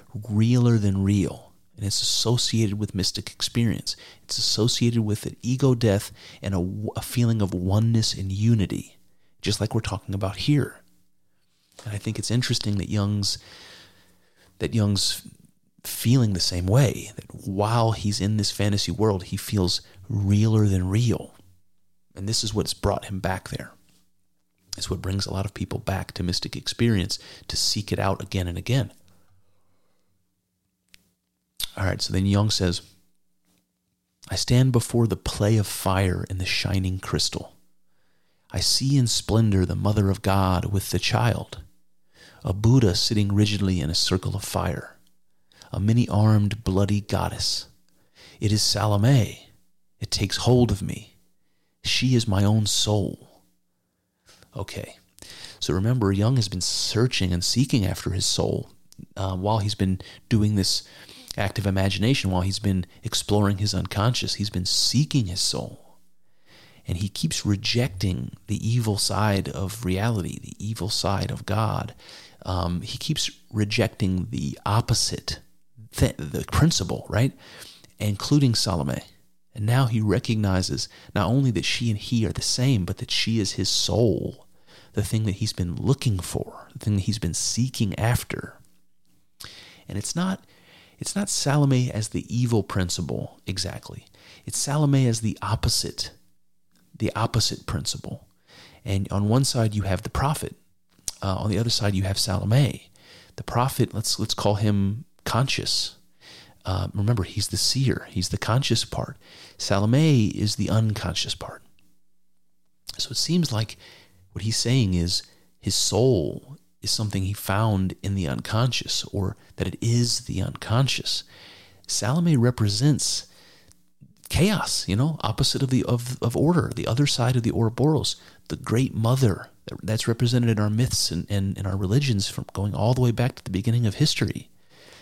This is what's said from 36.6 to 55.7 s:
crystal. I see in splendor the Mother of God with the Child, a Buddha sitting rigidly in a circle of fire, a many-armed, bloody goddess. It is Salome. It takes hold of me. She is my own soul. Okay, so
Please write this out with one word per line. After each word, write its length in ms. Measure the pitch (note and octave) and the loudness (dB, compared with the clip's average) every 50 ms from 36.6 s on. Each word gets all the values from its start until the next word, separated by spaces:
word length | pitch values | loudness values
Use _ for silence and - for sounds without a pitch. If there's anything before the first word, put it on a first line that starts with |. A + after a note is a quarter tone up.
| - G2 F#2+ F#2+ F#2+ F#2 F#2 F#2+ | -2 0 0 0 0 0 -2 -4
crystal. 560 | - - - D2+ - - - - - - - _ _ _ _ _ _ _ _ _ _ _ _ _ _ _ _ _ _ - - | -6 -4 -2 -2 -2 -2 -4 -6 -10 -12 -18 _ _ _ _ _ _ _ _ _ _ _ _ _ _ _ _ _ _ -8 -4
I 60 | - | -2
see 360 | - - - - B2 C3+ C#3+ | 0 0 0 2 2 4 4
in 120 | C#3 B2 A#2 | 4 4 4
splendor 580 | - - - - G2 A2+ A2+ G#2+ G2 F#2+ F#2 | 0 -2 0 2 4 4 4 4 4 4 2
the 80 | E2+ F2+ | 2 0
Mother 360 | F#2+ F#2+ G2+ G#2 G#2+ G2 G2 | 0 0 2 2 4 4 2
of 120 | F#2+ - - | 2 0 0
God 440 | G2+ F#2+ G2 F#2+ F#2 F#2 F2 - | 2 2 4 4 4 2 2 0
with 240 | - G2+ F#2+ - - | 0 -2 -2 -2 -2
the 100 | - - | -4 -2
Child, 600 | - - - A2 A#2 A#2 - - - - - - - - - _ _ _ _ _ _ _ _ - - - - - - | -2 0 0 2 2 2 0 -2 -4 -10 -14 -18 -18 -20 -20 _ _ _ _ _ _ _ _ -20 -20 -20 -18 -10 -4
a 80 | - F#2+ | -4 -2
Buddha 420 | G2 G#2+ A2+ B2 C3+ A#2 G2 F2 | 2 4 6 6 6 6 6 4
sitting 400 | - - - A2+ G#2 G#2 G2+ G2+ | 2 2 2 2 2 2 2 4
rigidly 460 | G2+ G#2 G2+ G#2 G2 G2+ F#2+ F#2+ F2 | 4 4 4 2 0 0 0 0 0
in 100 | C#2 D2+ | 0 0
a 60 | E2 | 0
circle 400 | - - - F#2 F#2 - F#2+ F#2 | 0 0 2 0 0 0 -2 -4
of 80 | G2 - | -4 -6
fire, 520 | - - F#2 F2+ F#2 - - - - - - _ _ _ _ _ _ _ _ _ _ _ - - - - | -4 -2 -2 -2 -2 -4 -6 -8 -12 -18 -20 _ _ _ _ _ _ _ _ _ _ _ -20 -16 -8 -4
a 80 | - | -2
many-armed, 800 | G2 G#2+ A2+ A#2+ A#2+ - - G#2 G#2+ A2 A2 G#2+ G#2 G2+ G#2 G#2+ - | 2 2 4 4 2 2 4 4 6 6 6 6 4 2 -2 -4 -2
bloody 380 | - F#2 F#2+ G2+ G2 G#2 G#2 | 0 2 2 2 2 2 0
goddess. 680 | G2 - - F#2+ F2+ F2 - - - - - - - - - _ _ _ _ _ _ _ _ _ - - - - | -2 -2 -2 -2 -2 -2 -4 -4 -4 -4 -4 -4 -8 -12 -18 _ _ _ _ _ _ _ _ _ -20 -20 -10 -4
It 140 | - G#2 G#2 | 0 0 2
is 100 | G#2 - | 2 2
Salome. 840 | - - G2+ G2+ G#2+ G#2 G2+ G2+ B2+ C#3 C3 G2+ - - - - - - _ _ _ _ _ _ _ _ - | 2 2 2 2 2 4 4 4 6 6 4 4 2 -4 -12 -18 -20 -20 _ _ _ _ _ _ _ _ -14
It 140 | - - - | -10 -6 -4
takes 240 | - A2 F#2+ - | -2 -2 -2 -2
hold 340 | - - - B2+ B2 B2 A2 | 0 2 4 4 6 6 4
of 120 | G#2 G2 - | 2 0 -2
me. 340 | - - - - - _ _ _ _ _ _ _ _ _ _ _ _ _ _ - | -6 -6 -8 -10 -16 _ _ _ _ _ _ _ _ _ _ _ _ _ _ -4
She 320 | - - - - B2+ B2+ | -2 0 2 2 4 4
is 140 | A#2 A2 A2 | 4 2 2
my 160 | F#2+ F#2+ G2+ | 2 2 4
own 220 | G2+ A2 A2 G#2 | 4 4 4 2
soul. 760 | G2+ - - - G#2 G#2 G#2+ F#2 B1 G1+ - - - _ _ _ _ _ _ _ _ _ _ _ _ _ _ _ _ _ _ _ _ - - - _ - | 2 0 0 2 2 2 0 0 -2 -6 -8 -14 -20 _ _ _ _ _ _ _ _ _ _ _ _ _ _ _ _ _ _ _ _ -20 -20 -20 _ -12
Okay, 440 | - - - - - - - - - _ _ _ - - - - - - - - - | -12 -10 -10 -10 -12 -12 -12 -14 -20 _ _ _ -20 -20 -20 -20 -18 -18 -16 -12 -8
so 160 | - - | -2 0